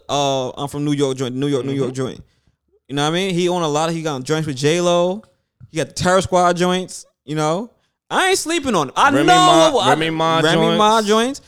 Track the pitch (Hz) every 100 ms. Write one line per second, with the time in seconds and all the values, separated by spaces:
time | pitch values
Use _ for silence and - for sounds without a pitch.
0 | - 143 139 135 127 - 139 143 147 143
1 | 135 131 127 127 143 139 135 139 127 131
2 | 127 - - _ _ _ _ _ _ 143
3 | 147 175 196 175 180 180 160 147 165 165
4 | 156 131 127 156 156 131 143 175 175 175
5 | 180 208 - _ _ _ - 160 139 -
6 | 180 190 180 180 180 175 180 180 180 -
7 | - _ 127 151 151 175 233 _ _ _
8 | _ 214 370 381 302 339 262 185 135 -
9 | 269 277 320 359 359 240 311 254 - 156
10 | 160 160 160 165 160 160 160 214 214 226
11 | 208 220 247 277